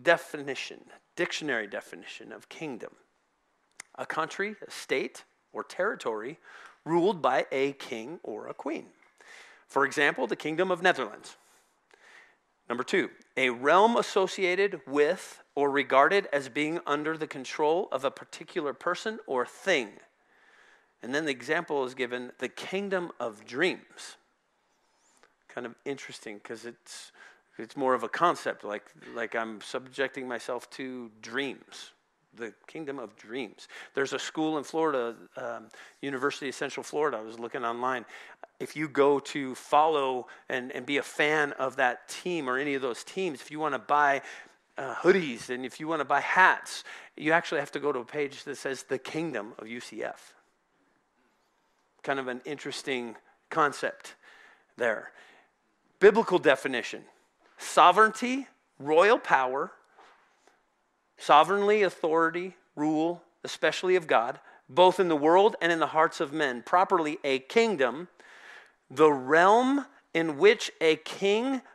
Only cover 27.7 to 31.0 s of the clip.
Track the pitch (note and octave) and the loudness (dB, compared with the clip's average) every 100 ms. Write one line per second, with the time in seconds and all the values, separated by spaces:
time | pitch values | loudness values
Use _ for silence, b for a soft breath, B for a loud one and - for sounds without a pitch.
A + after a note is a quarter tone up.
27.7 | C#3+ C3 B2 A2+ - F3 D3 B2 - G#2 | -4 0 0 0 0 0 2 -4 -6 -8
28.7 | G#2 - - B2 A#2+ A#2 A#2 A2+ G#2 - | -10 -12 -20 -14 -8 -6 -4 -6 -10 -10
29.7 | B2+ C3 B2+ C3 C#3 B2+ A#2 - B2 - | -10 -10 -6 -6 -6 -8 -8 -8 -10 -10
30.7 | - C3 B2+ | -12 -10 -10